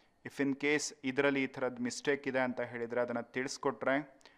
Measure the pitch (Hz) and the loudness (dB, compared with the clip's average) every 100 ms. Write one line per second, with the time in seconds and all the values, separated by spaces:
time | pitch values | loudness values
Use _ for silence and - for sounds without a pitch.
0 | - _ 123 - 139 135 143 151 - - | -20 _ -8 -2 0 2 2 2 0 -6
1 | 135 127 143 139 131 139 127 123 120 - | -2 2 4 4 0 0 -2 -2 -4 -2
2 | - 139 139 127 127 123 120 120 117 120 | 0 0 2 2 2 0 -4 -4 -2 0
3 | 120 117 117 127 135 - 139 127 127 135 | 0 -2 -4 -4 -4 -2 -2 0 2 2
4 | 151 - - | 0 -12 -20